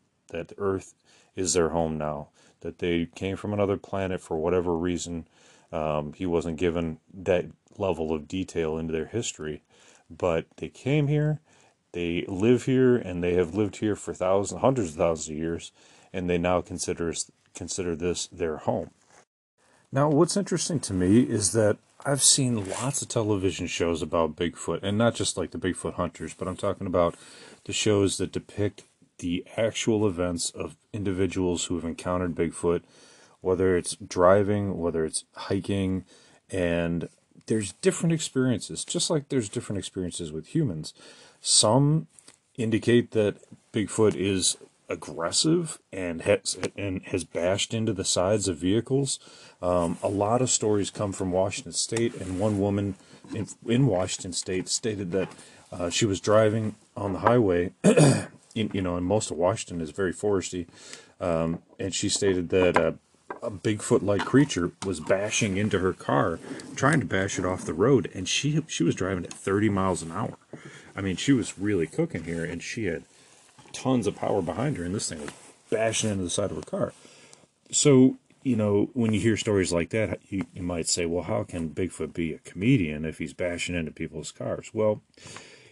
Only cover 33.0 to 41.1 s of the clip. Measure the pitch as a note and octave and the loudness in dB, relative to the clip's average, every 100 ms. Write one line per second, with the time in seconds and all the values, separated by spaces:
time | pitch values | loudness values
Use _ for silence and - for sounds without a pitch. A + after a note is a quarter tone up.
33 | - - - _ F#2+ F2+ F#2 F2+ E2 - | -20 -20 -20 _ -2 2 4 2 0 -8
34 | F#2+ - F2 G2 G2+ G#2 G2+ E2+ E2+ D#2+ | -6 4 8 8 6 0 -2 -2 -2 0
35 | D#2+ - - - - G2 F2 G2+ F#2+ F#2+ | -2 -4 -10 -10 -4 -2 -2 -2 0 -2
36 | - - - _ _ F#2 F2 E2+ E2+ E2+ | -6 -16 -20 _ _ -2 0 2 0 -2
37 | D#2+ - _ _ - A2+ G2 - F#3+ - | -4 -10 _ _ -4 -2 -2 -2 0 2
38 | F3 D#3+ - C3+ B2+ G#2+ - D#2+ - F3 | 0 0 -2 0 0 0 -4 -10 -6 -4
39 | - E3 C#3 C#3 G#2 - - G2+ - - | -2 -2 -2 -2 -2 -4 -6 -6 -6 -6
40 | F2+ - E2 D#2 D#2 D#3 D3+ D#2+ D#3 - | -6 -6 -8 -8 -4 -2 -2 -4 -10 -14
41 | - | -20